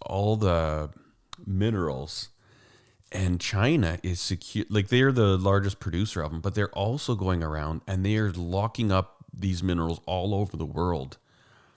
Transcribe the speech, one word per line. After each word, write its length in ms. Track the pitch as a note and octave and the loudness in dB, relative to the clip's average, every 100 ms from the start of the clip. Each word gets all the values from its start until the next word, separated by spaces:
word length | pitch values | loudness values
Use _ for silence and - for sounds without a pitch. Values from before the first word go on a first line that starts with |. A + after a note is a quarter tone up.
all 340 | - G2 G#2 A2 | -6 0 2 2
the 560 | G2+ E2+ D#2+ D#2 D2+ - _ _ _ - | 4 4 2 -2 -4 -10 _ _ _ -14
minerals, 840 | F2+ F#2+ G#2+ G#2+ E2 C2 D2+ - - - _ - - - _ _ - | -4 0 2 2 0 -2 -6 -8 -10 -16 _ -20 -20 -20 _ _ -10
and 280 | G2 F#2+ F2 | -2 0 0
China 580 | - G2 A#2 D#3+ F2+ E2+ | -2 0 2 4 2 0
is 160 | F2+ F2 | -4 -4
secu-, 460 | - F#2 - G#2+ - | -4 -6 -6 -6 -2
like, 200 | G#2 G2 | 0 2
they're 220 | B2 C3+ | 4 4
the 260 | B2+ G#2 F#2+ | 6 4 4
largest 420 | F#2+ G2 G2 - | 4 2 2 -2
producer 420 | - E2+ G#2 F2 | -4 -2 -2 -4
of 100 | D2+ | -4
'em, 80 | E2 | -4
but 140 | F2+ | -4
they're 160 | G#2 G2+ - | -2 -2 -2
also 400 | G2+ C#3 - A2 | -2 -2 -2 -2
going 260 | F#2 F2 | 0 0
around 400 | D#2+ D#2 D2+ D#2+ - | 0 -2 -4 -4 -4
and 180 | F#2+ F#2+ | -2 2
they 120 | G#2+ | 2
are 140 | G#2+ | 0
locking 600 | F2 F2 F#2+ A2 - A2 | -2 -2 -2 -2 0 2
up 340 | F#2+ F#2 - - | 2 0 -6 -18
these 300 | - G2 F2 | -4 -2 0
minerals 380 | F2+ F2 E2 E2 - | 0 0 0 -2 -4
all 300 | F#2 F#2+ G2+ | -2 0 0
over 200 | G#2 E2 | -2 -4
the 100 | D#2 | -6
world. 520 | C#2 F2+ E2 C2+ - _ _ _ _ _ | -2 0 0 -4 -12 _ _ _ _ _